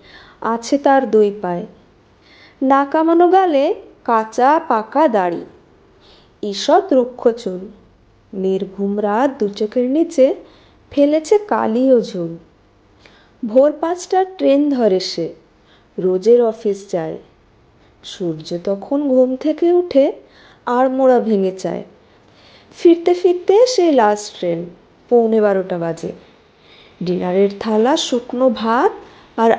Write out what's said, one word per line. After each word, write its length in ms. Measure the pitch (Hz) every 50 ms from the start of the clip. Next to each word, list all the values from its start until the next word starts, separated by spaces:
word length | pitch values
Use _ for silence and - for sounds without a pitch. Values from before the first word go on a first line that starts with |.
| - - - - - - - -
আছে 360 | - 220 226 226 233 - 294
তার 340 | 277 - 285 269 269 262 214
দুই 280 | 220 214 208 208 202 208
পায়ে, 240 | 202 180 175 175 208 - - _ _ _ _ _ _ _ _ _ _ _ - - - - _ - 269
না 220 | 262 277 277 285
কামানো 440 | 277 311 311 320 330 339 339 349 339
গালে 460 | 370 381 381 359 302 269 277 330 427 - - - - _ -
কাঁচা 560 | - 233 220 220 220 - - 247 277 302 330 330
পাকা 400 | - 240 220 214 - - 277 320
দাড়ি, 380 | 294 226 202 180 175 170 - - - - - _ _ _ _ _ _ _ _ _ - - _ _ _ _ _ -
ঈষৎ 500 | 208 196 202 - - 302 370 - - 294
রুক্ষ 340 | 254 240 247 - - -
চুল, 440 | 240 226 233 - 185 185 180 190 220 - - _ _ _ _ _ _ _ _ _ _ -
নির্ঘুম 680 | 190 190 190 190 190 196 190 - - 202 196 202 208
রাত 300 | 208 202 208 226 269 294 262 -
দু 80 | 214
চোখের 420 | 202 202 - 220 214 - 254 247 254
নিচে 460 | 269 311 339 330 - 269 262 277 392 - - - - _ _ _ _ _ _ -
ফেলেছে 460 | - 285 285 294 302 320 311 - 427
কালি 560 | 415 415 - - 220 226 220 220 240 262 269 254
ও 80 | 233
ঝুল। 360 | 196 - - 180 170 165 170 170 - _ _ _ _ _ _ _ _ _ _ _ _ - _ _ _ _ _ _ -
ভোর 280 | 214 214 262 277 302 302 302
পাঁচটার 440 | 330 330 359 349 - - 381 370 381 370 381
ট্রেন 320 | - 277 277 277 285 294 294
ধরে 300 | 277 247 233 208 185 185
সে, 340 | 185 - - 170 165 - - - _ _ _ _ _ _ _ _ _ _ _ -
রোজের 420 | 175 185 185 185 185 220 240 240
অফিস 500 | 240 220 220 220 - 208 202 202 - -
যায়। 260 | - 175 160 160 160 - - _ _ _ _ _ _ _ _ _ _ _ _ _ _ _ -
সূর্য 540 | - - - 190 170 160 156 156 - 175 175 175
তখন 460 | 202 196 196 202 - 277 285 294 277
ঘুম 260 | 254 254 254 254 262
থেকে 380 | 262 - 311 302 311 349 339 359
উঠে 380 | 349 359 349 - 269 277 330 - - - _ _ - - - _ _ -
আড়মোড়া 540 | 247 247 247 262 262 262 262 269 262 247 240
ভেঙে 320 | 202 220 220 196 190 185
চায়। 320 | 185 190 - 165 170 - - - - _ _ _ _ _ _ _ _ _ _ - - - _ _ -
ফিরতে 360 | - - 349 339 339 339 349 359
ফিরতে 540 | 349 - 359 359 359 - - 381 427 508
সেই 240 | 508 - - 349 330
লাস্ট 460 | 285 247 220 208 208 208 - - -
ট্রেন, 280 | - - 175 170 170 175 175 - - _ _ _ _ _ -
পৌনে 320 | 240 240 226 220 220 220
বারোটা 360 | 208 208 196 190 185 190 185
বাজে। 340 | 175 170 165 160 160 - - - - - _ _ _ _ _ _ _ _ _ - - - - _ - 170
ডিনারের 460 | 175 175 185 185 180 180 190 202 202 202 196
থালা 380 | - 226 214 214 226 254 311
শুকনো 520 | 311 - - 262 233 247 - - 247 262 262
ভাত 420 | 226 214 214 226 226 254 339 427 - - - - - - - _ - -
আর 120 | 226 226 220